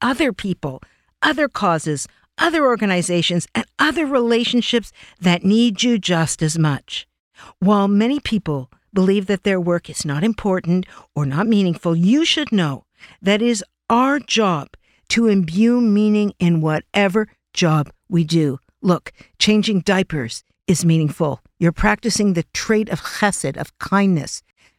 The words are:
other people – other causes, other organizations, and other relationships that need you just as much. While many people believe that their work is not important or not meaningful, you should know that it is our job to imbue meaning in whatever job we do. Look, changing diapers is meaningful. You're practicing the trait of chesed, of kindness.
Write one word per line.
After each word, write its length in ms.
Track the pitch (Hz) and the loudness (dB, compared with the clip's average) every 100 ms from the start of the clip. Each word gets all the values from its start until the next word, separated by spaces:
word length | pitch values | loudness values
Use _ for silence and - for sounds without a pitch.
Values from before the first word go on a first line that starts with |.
other 320 | 240 262 302 | -4 0 -2
people – 500 | 196 202 175 151 131 - _ _ _ | -2 -6 -6 -8 -10 -18 _ _ _
other 260 | - 294 285 | -2 0 -2
causes, 600 | - 202 160 156 147 - _ _ - | -2 -2 0 -2 -6 -8 _ _ -4
other 260 | 330 330 | -2 2
organizations, 840 | 277 233 214 180 170 175 165 175 - | 2 2 0 0 0 0 0 -2 -4
and 100 | - - - | -6 -6 -2
other 260 | 302 311 | -2 0
relationships 840 | 294 269 233 233 240 247 - 240 202 - - _ | -2 0 0 0 0 0 0 -2 -4 -12 -20 _
that 240 | 180 175 | 0 0
need 380 | 190 214 240 190 | 2 2 2 0
you 160 | 247 233 | 0 0
just 440 | - 175 160 - | 0 0 -2 -2
as 160 | 156 165 | -2 0
much. 480 | 156 135 - - - _ _ _ - - | 0 -2 -6 -14 -14 _ _ _ -20 -2
While 300 | 190 208 196 | 2 2 4
many 320 | 202 226 285 | 2 2 -2
people 500 | - 220 - 143 131 _ _ | -2 -4 -2 -6 -8 _ _
believe 340 | 190 190 196 190 | 0 2 2 0
that 180 | 196 | -2
their 160 | 208 190 | -2 -2
work 300 | 175 175 - | 0 -2 -4
is 160 | 151 160 | -8 -6
not 180 | 143 | -2
important 640 | 190 220 208 185 160 180 175 - - | -2 -2 -2 -2 0 -2 -2 -12 -10
or 120 | - 143 | -6 -2
not 200 | 139 220 | -2 2
meaningful, 480 | 214 190 170 170 | 2 2 -2 -2
you 300 | 165 180 277 | 2 2 2
should 260 | 330 - 294 | 2 -2 0
know 340 | 208 160 135 - _ - - | 0 0 -4 -12 _ -20 -6
that 220 | 185 208 | 0 0
it 40 | 233 | 2
is 180 | 226 - _ - | -2 -6 _ -2
our 280 | 233 262 285 | 2 2 0
job 500 | - - 208 160 - - _ _ - | -2 0 0 -2 -6 -16 _ _ -6
to 180 | - 233 | 0 2
imbue 540 | 196 165 170 226 247 | 2 0 2 2 4
meaning 520 | 233 208 214 208 208 - | 4 4 4 2 0 0
in 220 | 175 170 | 0 2
whatever 640 | 156 156 - - 202 196 214 _ _ | 0 -2 -2 0 0 0 -2 _ _
job 380 | - 175 156 143 - - | -2 0 2 -2 -8 -2
we 160 | 175 | 0
do. 340 | 160 165 151 135 _ _ | 2 2 0 -2 _ _
Look, 320 | 196 175 - - - - | 0 0 -2 -20 -20 -2
changing 420 | - 214 208 202 | 2 2 2 0
diapers 640 | 165 190 185 156 113 - - _ - | 0 0 0 -4 -6 -10 -18 _ -2
is 180 | 175 | 2
meaningful. 560 | 170 160 151 - 156 135 _ - | 2 2 2 -2 -4 -4 _ -2
You're 140 | 170 | -2
practicing 600 | 165 208 208 240 - 208 | 2 0 0 -2 0 0
the 120 | 170 156 | 0 -4
trait 340 | - - 214 220 | -6 -2 -2 -2
of 140 | 160 | -6
chesed, 540 | - - 208 185 147 143 | -8 -2 -2 -2 -6 -8
of 220 | - - | -12 -12
kindness. 640 | - 196 196 170 - - - _ _ | -2 0 2 0 -2 -12 -16 _ _